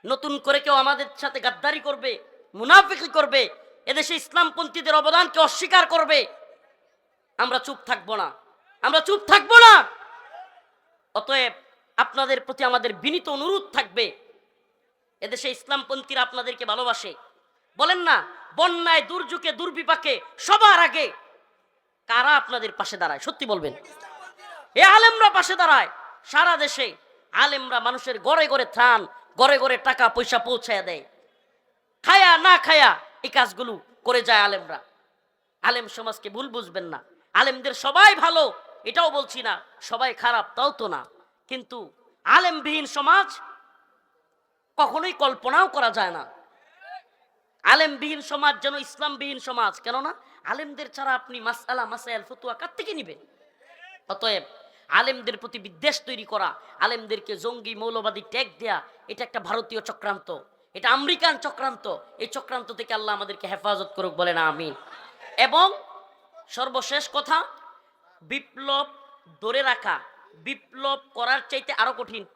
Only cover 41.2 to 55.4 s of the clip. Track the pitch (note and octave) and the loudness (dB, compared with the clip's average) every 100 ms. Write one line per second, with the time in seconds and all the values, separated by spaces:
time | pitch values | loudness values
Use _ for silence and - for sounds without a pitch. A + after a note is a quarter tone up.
41.2 | _ _ _ C4 - B3 E3+ _ _ _ | _ _ _ -14 -14 -18 -18 _ _ _
42.2 | - C#4 F4+ D#4+ D4 D#4 C#4+ D4 C#4+ F#4 | 2 4 4 -4 -6 -6 -6 -4 2 2
43.2 | F#4+ - - - _ _ _ _ _ _ | 2 -8 -20 -20 _ _ _ _ _ _
44.2 | _ _ _ _ _ - D4 D#4 F4+ - | _ _ _ _ _ -2 0 0 -6 -2
45.2 | C#4 C4 B3+ D4 F#4+ C#4 A#3+ G#3 F#3 E3+ | -2 -2 0 2 2 0 -2 0 -4 -6
46.2 | C3+ - _ _ _ F#5 F#5+ F#5 _ _ | -14 -20 _ _ _ _ -20 -20 _ _
47.2 | _ _ _ _ - C4+ D#4 C#4 D4 D4+ | _ _ _ _ 2 4 4 -2 -10 -10
48.2 | C#4+ C#4+ D4 C#4+ C#4 C#4+ C4+ - D4+ C#4 | -10 -2 -2 -2 -6 -8 -12 -10 -8 -8
49.2 | C#4+ C4+ C4+ B3 G#3+ F#3+ - B3 C#4+ - | -12 -12 -10 -4 -4 -6 -10 -8 -8 -12
50.2 | _ _ D3+ B3 D4+ C#4 C#4+ - C4+ B3+ | _ _ -10 -10 -10 -14 -16 -10 -6 -6
51.2 | C4 B3 A3+ A#3 - B3+ A3+ A3+ A#3+ A3+ | -6 -10 -8 -8 -8 -6 -6 -10 -10 -12
52.2 | F3 E3+ B3 A#3 E4+ - F4 E4+ G3+ D#3 | -12 -16 -14 -12 -14 -12 -12 -10 -12 -18
53.2 | _ _ _ _ _ - - - _ G#3+ | _ _ _ _ _ -20 -20 -20 _ -6
54.2 | A3+ G3 - - - _ _ - B3+ B3+ | -4 -4 -6 -20 -20 _ _ 0 0 -4
55.2 | A3+ G#3+ | -8 -12